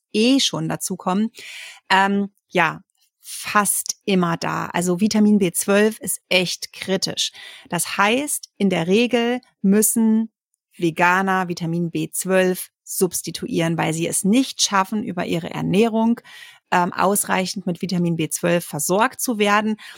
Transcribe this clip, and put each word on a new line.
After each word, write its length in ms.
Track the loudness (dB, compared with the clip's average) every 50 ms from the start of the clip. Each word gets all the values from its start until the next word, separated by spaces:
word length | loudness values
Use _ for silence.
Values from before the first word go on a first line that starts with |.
| _ _ 0
eh 280 | 2 4 4 4 4
schon 280 | 2 0 -2 -4 -4 -4
dazukommen, 600 | -6 -6 -6 -8 -8 -6 -4 -2 0 0 0 -2 -4 -10 -18 -16 -16 -16 -16 -18 -20 -12 _ 2
ähm, 460 | 4 4 4 4 2 0 -2 -2 _ _ _ _
ja, 340 | 0 0 0 0 0 -6 -14 _ _ _ _ _ _ _
fast 800 | -20 -16 -14 -12 -8 -2 0 0 2 2 0 -4 -4 -6 -8 _ -4
immer 320 | 0 2 2 2 2 0
da. 300 | -2 -4 -4 -4 -4 -6
Also 340 | -4 -4 -2 0 0 0 2
Vitamin 380 | 0 2 2 4 4 6 4 4
B 140 | 2 2 -2
zwölf 480 | -2 -2 0 2 2 2 2 0 -4
ist 200 | -8 -8 -8 -8 _ 0
echt 460 | 0 0 0 0 -4 -8 -10 -14 -14
kritisch. 580 | -12 -6 -4 -2 -2 -2 -4 -4 -4 -6 -6 -6 -10 -20 -20 -20 -20 -12 -6
Das 260 | -4 -4 -4 -4 -2
heißt, 540 | 0 2 2 2 0 -2 -2 -6 -8 -10 -10 _ -2
in 100 | 0 0
der 200 | 2 2 2 2
Regel 520 | 4 4 4 4 2 0 0 0 -2 -4 -6 _ _ _ 2
müssen 680 | 2 4 4 4 2 2 2 4 4 4 2 2 -2 _ _ _ _ _ _ _ _ _
Veganer 720 | -2 -2 -2 0 2 4 4 4 4 2 0 0 0 0 -2
Vitamin 420 | -4 -4 -4 -2 -2 -2 -2 -2
B 200 | -2 -4 -6 -6
zwölf 580 | -6 -6 -4 0 2 2 2 2 0 -2 -6 -14 _ _ _
substituieren, 960 | -10 -4 -2 -2 0 -2 -4 -8 -8 -10 -8 -8 -4 -2 -2 0 0 0 0
weil 160 | 0 -2 -2
sie 120 | -2 -2
es 160 | -2 -2 0 2
nicht 380 | 4 4 4 2 0 -2 -2
schaffen, 420 | -2 0 2 0 0 0 -2 -6 -4
über 220 | -4 -4 -4 -4
ihre 260 | -2 -2 -4 -4 -4
Ernährung 680 | -6 -4 -2 0 4 4 4 4 2 2 2 2 0 0 -4 -16 -20 -20 -20 -20 -20 -20 _ 0 0
ähm, 200 | 2 2 2 0
ausreichend 720 | 0 0 2 2 0 0 0 0 0 -2 -2 -4 -6 -4
mit 160 | -4 -4 -4 -4
Vitamin 340 | -4 -2 0 0 0 0
B 120 | 0 -2 -4
zwölf 360 | -4 -2 0 0 0 0 -2
versorgt 560 | -4 -8 -6 -2 0 0 2 2 0 -2 -4
zu 180 | -4 -4 -2 0
werden. 380 | 2 2 2 2 2 0 -2 -4 -8 -18 -20